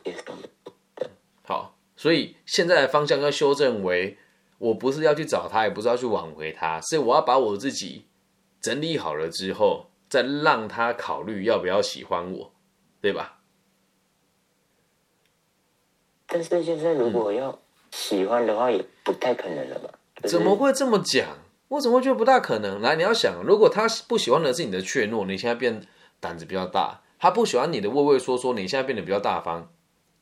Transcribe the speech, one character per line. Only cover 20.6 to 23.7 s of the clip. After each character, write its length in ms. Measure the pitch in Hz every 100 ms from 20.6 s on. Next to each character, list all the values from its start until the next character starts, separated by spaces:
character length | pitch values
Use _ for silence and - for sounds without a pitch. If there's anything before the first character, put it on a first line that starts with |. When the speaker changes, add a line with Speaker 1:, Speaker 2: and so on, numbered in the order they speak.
| 269
Speaker 2:
这 120 | 269 269
么 140 | 208
讲？ 380 | - 127 - - - _ -
我 100 | 285
怎 100 | 254
么 60 | 247
会 80 |
觉 80 | 262
得 40 | 226
不 100 | 226
大 120 | 262
可 220 | - 113
能？ 220 | 101 101
来， 160 | 117 160
你 40 |
要 120 | 185
想， 280 | 226 - 87 107
如 120 | 208
果 120 |
他 180 | 220